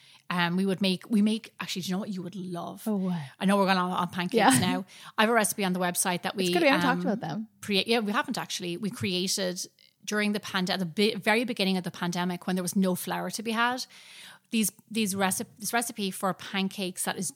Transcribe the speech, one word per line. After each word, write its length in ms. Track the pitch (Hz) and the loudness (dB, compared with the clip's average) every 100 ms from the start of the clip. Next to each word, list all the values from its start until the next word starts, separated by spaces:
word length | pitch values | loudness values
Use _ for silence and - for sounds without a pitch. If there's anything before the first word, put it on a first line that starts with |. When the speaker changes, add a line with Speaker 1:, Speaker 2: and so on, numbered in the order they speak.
| - - - | -20 -14 -4
Speaker 1:
um, 280 | 180 175 180 | 0 2 2
we 100 | 196 | 2
would 160 | 180 | 2
make, 260 | 196 180 - | 0 0 2
we 140 | 214 | 4
make, 320 | 214 220 - - | 4 2 -6 -12
actually, 220 | - 190 | -8 -6
do 60 | 175 | -4
you 60 | |
know 40 | 185 | -4
what 100 | 220 | -4
you 100 | 185 | -6
would 140 | 175 196 | -8 -8
love? 460 | 180 170 175 196 220 | -8 -8 -8 -8 -2
Speaker 2:
Oh, 100 | 202 | 0
what? 200 | 185 170 135 - | 0 -2 -6 0
Speaker 1:
I 60 | 190 | 2
know 100 | 202 | 4
we're 80 | |
going 140 | 190 185 | 4 4
on, 120 | 180 | 2
on 180 | 175 175 | 0 -2
pancakes 240 | 180 175 | -2 2
Speaker 2:
Yeah. 240 | 226 208 262 | 6 6 6
Speaker 1:
now. 240 | 180 180 196 - - - | 4 0 -4 -14 -4 2
I 60 | |
have 80 | 220 | 4
a 40 | |
recipe 300 | 233 208 - | 4 2 0
on 80 | 190 | 0
the 80 | 180 | 0
website 420 | 180 175 190 180 | 0 0 0 0
that 140 | 190 - | -2 0
we, 80 | |
Speaker 2:
It's 80 | 180 | 0
good 100 | 349 | 4
we 60 | 302 | 4
haven't 140 | 277 | 4
talked 160 | 254 180 | 4 2
Speaker 1:
um, 60 | 254 | 0
Speaker 2:
about 80 | 202 160 | -2 -4
them. 220 | 190 220 _ | -6 -8 _
Speaker 1:
pre-, 220 | - 196 208 | -2 0 2
yeah, 140 | 240 | 0
we 120 | 208 | 0
haven't 240 | 240 294 254 | -2 -2 -4
actually. 400 | - - 175 170 | -6 -6 -6 -4
We 140 | 202 | -6
created 760 | - 208 180 185 - 185 185 - _ _ _ | -4 -2 -2 -2 -2 -2 -4 -10 _ _ _
during 280 | - 208 208 | -4 0 0
the 80 | 208 | 0
pande-, 280 | - 190 185 | -4 -2 0
at 100 | 185 | 0
the 40 | 175 | -2
bi-, 320 | 180 214 202 | 2 2 2
very 260 | 220 220 | 2 2
beginning 340 | 247 226 190 185 | 0 0 0 0
of 60 | |
the 60 | 175 | -2
pandemic 560 | - 175 175 180 175 - | -4 -4 -2 -2 -2 -2
when 100 | 185 | -2
there 60 | |
was 140 | 180 196 | 0 2
no 180 | 190 | 2
flour 360 | 180 - 175 175 | 0 -2 -4 -4
to 120 | 202 | -6
be 100 | 220 | -4
had. 340 | 220 240 254 - - - - - - _ | 0 0 -2 -8 -16 -20 -20 -20 -20 _
These, 200 | 226 202 - - | 0 0 -4 -6
these 240 | 214 208 | -2 -2
reci-, 320 | 196 190 - - - | 0 0 0 -6 -10
this 140 | 208 | -2
recipe 380 | 233 240 233 196 | -2 -2 -4 -4
for 220 | - 190 | -2 -2
pancakes 680 | 170 - 196 190 208 180 180 | -2 -4 -2 -2 -4 -6 -4
that 120 | - 190 | -4 -4
is 160 | 185 | -6